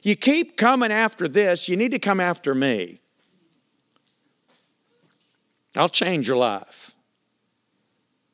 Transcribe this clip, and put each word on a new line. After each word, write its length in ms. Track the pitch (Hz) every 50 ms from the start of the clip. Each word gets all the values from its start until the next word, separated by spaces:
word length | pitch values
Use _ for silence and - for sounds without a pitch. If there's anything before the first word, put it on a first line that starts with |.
| -
you 140 | 202 208
keep 400 | - - 262 294 330 339 - -
coming 340 | - 214 240 269 254 240 220
after 380 | 214 220 226 214 - - 180 151
this, 400 | 131 202 208 185 175 175 - 190
you 80 | 180
need 160 | 190 233 262 294
to 60 | 233
come 180 | - 196 196 190
after 340 | 180 180 170 - - 143 135
me. 480 | 131 135 135 117 101 90 87 85 - _ _ _ _ _ _ _ _ _ _ _ _ _ _ _ _ _ _ _ _ _ _ _ _ _ _ _ _ _ _ _ _ _ _ _ _ _ _ _ _ _ _ _ _ _ _ _ _ _ _ _ _ _ _ -
I'll 120 | - 156 175
change 380 | - - 208 160 160 156 120
your 100 | 107 131
life, 600 | 123 123 117 101 98 - - - - - - - _ _ _ _ _ _ _ _ _ _ _ _ _ _ _ _ _ _ _ _ _ _ _ _ _ _ _